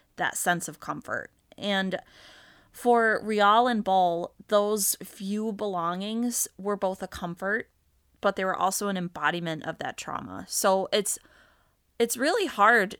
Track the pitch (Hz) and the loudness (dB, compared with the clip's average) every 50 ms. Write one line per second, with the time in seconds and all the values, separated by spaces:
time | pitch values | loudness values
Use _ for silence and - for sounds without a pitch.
0 | _ _ _ - 175 - - - - 185 175 165 - - 151 - - - 151 147 | _ _ _ -4 -4 -4 -4 -2 0 0 0 0 -2 -8 -12 -12 -10 -10 -10 -10
1 | - - 113 120 - - _ _ _ _ - - - 202 202 190 190 190 180 - | -8 -8 -8 -8 -8 -12 _ _ _ _ -16 -8 -4 -2 -2 0 -2 -2 -4 -6
2 | - _ _ - - - - - - - _ _ _ _ _ - - 240 240 233 | -10 _ _ -20 -20 -20 -20 -20 -20 -20 _ _ _ _ _ -2 2 4 4 6
3 | 226 220 214 - - 214 214 208 202 202 214 233 247 254 240 214 208 196 190 190 | 6 4 2 0 0 -2 2 4 6 6 6 6 6 4 2 0 2 2 4 4
4 | 180 175 170 170 175 - - _ - - 214 208 208 208 214 214 190 - - - | 4 4 2 0 -4 -6 -10 _ -4 2 2 2 4 2 0 0 0 -2 -2 -4
5 | 190 - - - 196 190 208 214 220 226 202 208 208 202 190 175 165 170 180 185 | -8 -16 -14 -12 -6 -6 -4 -4 -4 -4 -4 -4 -6 -4 -4 -2 -2 -2 -2 -4
6 | 196 214 220 233 240 247 233 - - - - - 185 202 208 196 - 185 190 - | -6 -6 -4 -2 -2 -2 -2 -2 -4 -6 -8 -8 -4 -4 -2 0 -2 -2 -2 -4
7 | 190 - - - 190 170 170 - 190 196 208 233 - - _ _ _ _ _ _ | -8 -12 -8 -10 -8 -8 -8 -6 -4 -4 -4 -4 -6 -10 _ _ _ _ _ _
8 | _ _ _ _ - 202 196 - 190 190 180 - - 190 190 - 208 202 196 185 | _ _ _ _ 0 0 2 2 -2 -2 0 0 0 0 0 -2 -2 -2 -2 -4
9 | 175 175 - 151 151 151 170 175 170 165 160 143 - 156 165 - 143 131 - - | -4 -6 -6 0 0 0 0 0 -4 -6 -6 -6 -8 -10 -8 -6 -8 -8 -8 -10
10 | - - - - - - 92 - 185 - - - - 202 190 190 190 - - 214 | -10 -10 -8 -8 -10 -10 -12 -12 -12 -6 -4 0 2 4 4 2 2 0 0 0
11 | 196 - - - - _ _ _ _ _ _ _ _ _ _ _ _ _ _ - | 0 -2 -6 -6 -10 _ _ _ _ _ _ _ _ _ _ _ _ _ _ -2
12 | 233 233 - 233 262 311 370 466 381 262 - 214 202 220 240 226 190 208 - | 0 0 0 0 0 0 0 0 -2 -2 2 4 6 6 6 6 4 0 -4